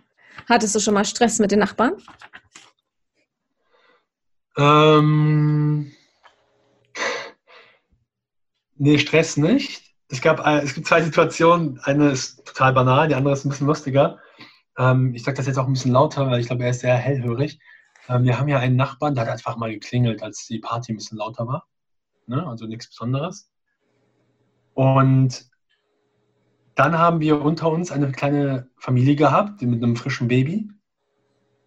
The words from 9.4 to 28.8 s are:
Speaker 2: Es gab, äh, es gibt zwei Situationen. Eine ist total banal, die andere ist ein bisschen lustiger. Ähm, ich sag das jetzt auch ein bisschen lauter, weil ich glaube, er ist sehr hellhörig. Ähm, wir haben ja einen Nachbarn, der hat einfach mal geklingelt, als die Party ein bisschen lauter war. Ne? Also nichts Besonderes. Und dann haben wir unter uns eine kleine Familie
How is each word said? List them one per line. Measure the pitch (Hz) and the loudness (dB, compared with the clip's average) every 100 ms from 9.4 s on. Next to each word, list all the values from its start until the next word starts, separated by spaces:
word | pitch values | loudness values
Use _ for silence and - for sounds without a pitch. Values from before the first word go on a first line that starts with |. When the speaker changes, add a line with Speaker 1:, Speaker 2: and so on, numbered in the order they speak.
| 156 277 - - _ _ - | 2 2 -2 -14 _ _ -14
Speaker 2:
Es | 127 | -2
gab, | 160 151 151 | 0 0 0
äh, | 147 | 0
es | 143 | -2
gibt | 160 - | -6 0
zwei | 165 | 0
Situationen. | 165 165 160 - 165 170 151 127 | 2 2 0 2 4 4 0 -6
Eine | 143 143 147 | -2 2 2
ist | 127 - - - | 0 -6 -14 -12
total | - - | 0 2
banal, | 127 127 131 160 | 4 2 2 2
die | |
andere | 131 139 | 0 0
ist | 135 | 0
ein | 139 | -4
bisschen | - 139 | -2 -2
lustiger. | 151 139 131 - - - - - _ _ - | -2 0 2 0 -2 -20 -20 -20 _ _ -2
Ähm, | 127 131 131 | 2 2 0
ich | 120 | -2
sag | - 131 | -6 -6
das | 135 | -4
jetzt | 131 | -2
auch | 127 | -2
ein | |
bisschen | 131 127 | -2 0
lauter, | 127 156 143 131 | 2 2 0 -2
weil | 120 | -2
ich | 117 | -2
glaube, | 120 | -4
er | 123 | -4
ist | 120 | -2
sehr | 123 123 | 0 0
hellhörig. | 135 139 120 117 151 - _ - _ _ - | 0 -4 -4 -4 -4 -8 _ -20 _ _ -4
Ähm, | 123 | 0
wir | 127 117 | 2 0
haben | 147 | 0
ja | 139 | 0
einen | 127 127 | 2 0
Nachbarn, | 135 - 147 | 0 -2 -4
der | 131 | -2
hat | 110 | -4
einfach | 107 131 117 | -6 -8 -8
mal | 117 | -8
geklingelt, | 104 - 123 120 104 | -8 -6 0 0 -2
als | 107 - - | -8 -14 -12
die | 113 | -12
Party | - 117 120 | -8 -8 -8
ein | 104 | -10
bisschen | - 107 | -10 -10
lauter | 107 117 117 | -10 -8 -8
war. | 151 - _ _ _ _ _ - | -8 -12 _ _ _ _ _ -8
Ne? | 123 180 | -6 -6
Also | 117 110 | -10 -12
nichts | 117 - | -14 -16
Besonderes. | - 120 131 165 202 _ _ _ _ _ _ _ _ _ _ _ _ _ | -10 -6 -4 -6 -10 _ _ _ _ _ _ _ _ _ _ _ _ _
Und | - 131 131 135 131 131 - - _ _ _ _ _ _ _ _ _ _ _ _ | 0 2 4 4 4 2 -2 -20 _ _ _ _ _ _ _ _ _ _ _ _
dann | - 139 170 | -2 0 4
haben | 170 165 | 2 2
wir | 156 147 | 2 2
unter | 147 165 160 | 0 0 -2
uns | 165 175 | -2 -4
eine | 143 139 | -2 -4
kleine | 131 143 143 139 131 - | -2 -2 0 0 -4 -8
Familie | _ | _